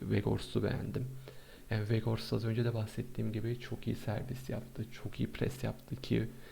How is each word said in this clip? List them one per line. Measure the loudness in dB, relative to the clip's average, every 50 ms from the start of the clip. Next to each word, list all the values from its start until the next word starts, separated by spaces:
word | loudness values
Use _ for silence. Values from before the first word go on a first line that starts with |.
Weghorst'u | 0 4 4 4 6 4 2 2 0 0 2 2
beğendim. | 4 4 2 0 0 0 0 0 -2 -2 -4 -8 -10 -10 -12 -12 -14 -14 -16 -16 -4 0
Yani | 0 0
Weghorst | 4 4 4 4 4 4 2 2 0 0
az | 0 2 2
önce | 2 4 4 4
de | 4 4
bahsettiğim | 2 0 0 -2 -4 -4 -2 -2 0 0 0
gibi | 0 0 0 0 0 -2
çok | -4 -6 -6 -2 0
iyi | 0 0
servis | 0 0 0 0 0 -2 -2 -4 -4 -4 -4
yaptı, | -4 -4 -4 -6 -6 -6 -6 -6
çok | -6 -6 -6 -6 -2 0
iyi | -2 -2
pres | 2 2 2 2 2 0 -2
yaptı | -2 -2 -4 -6 -6 -6
ki | -6 0 2 2 2 2 0 -4 -10 -12 -14